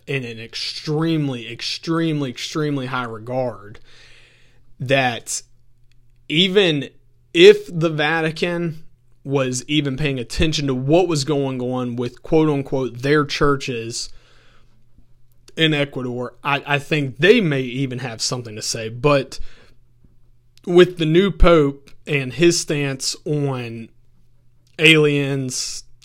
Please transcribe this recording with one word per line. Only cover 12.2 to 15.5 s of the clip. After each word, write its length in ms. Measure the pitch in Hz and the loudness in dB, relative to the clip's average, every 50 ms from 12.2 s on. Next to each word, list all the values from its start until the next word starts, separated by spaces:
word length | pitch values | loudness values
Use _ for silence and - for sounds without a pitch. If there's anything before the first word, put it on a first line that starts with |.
| - | -4
quote 260 | - 165 156 156 156 | 0 2 4 4 4
unquote, 500 | 147 139 135 - - 135 131 120 113 123 | 2 0 -2 -2 -2 -2 -2 -4 -6 -4
their 240 | 123 143 147 151 147 | 0 2 2 2 2
churches 840 | 139 - - 156 143 139 139 - - 123 117 113 117 117 - - - - - - _ - - - - - - - _ _ _ - - - - - - - - - - _ - - - | 0 0 2 2 2 2 2 -2 -6 -8 -8 -8 -8 -8 -8 -10 -10 -12 -16 -20 _ -20 -20 -20 -20 -20 -20 -20 _ _ _ -20 -20 -20 -20 -20 -20 -20 -20 -20 -20 _ -20 -20 -10